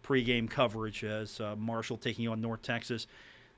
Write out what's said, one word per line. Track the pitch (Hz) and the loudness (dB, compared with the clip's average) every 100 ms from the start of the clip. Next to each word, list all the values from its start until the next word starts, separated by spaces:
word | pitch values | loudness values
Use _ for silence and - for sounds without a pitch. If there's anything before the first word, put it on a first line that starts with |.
pregame | - 131 120 120 113 | 2 4 6 4 2
coverage | - 123 110 110 101 | 4 4 2 -4 -4
as, | 107 107 107 - | -4 -4 -4 -6
uh, | 107 104 | -6 -2
Marshall | 113 113 113 113 | -2 -2 -2 -4
taking | 123 113 117 | -2 -2 -2
on | 113 | 0
North | 113 110 | -2 -4
Texas, | - 120 - 117 - - - - - | -2 -4 -2 -6 -6 -14 -20 -20 -20